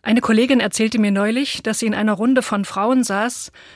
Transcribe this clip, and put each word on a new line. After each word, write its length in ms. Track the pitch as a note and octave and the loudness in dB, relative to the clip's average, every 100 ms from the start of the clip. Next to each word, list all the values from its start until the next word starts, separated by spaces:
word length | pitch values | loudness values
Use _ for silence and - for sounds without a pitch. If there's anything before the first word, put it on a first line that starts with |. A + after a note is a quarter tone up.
Eine 180 | - A#3 | 2 0
Kollegin 400 | - A3 B3+ B3+ | 4 2 4 2
erzählte 380 | G3+ - A3 A#3 | 0 0 -2 0
mir 140 | G#3 | 0
neulich, 500 | G3 G#3 A#3 C#4 - | 0 0 -2 -4 -6
dass 160 | A3 G#3+ | -6 -2
sie 80 | A3+ | -2
in 80 | |
einer 180 | G3 G#3+ | 0 0
Runde 300 | F#3+ A#3 C4 | 0 2 2
von 240 | - G3+ G3 | 0 -4 -4
Frauen 380 | G3 G#3+ C4 | -2 0 0
saß 480 | A#3 G3 A3+ - - - - | 0 -2 -2 -6 -14 -18 -20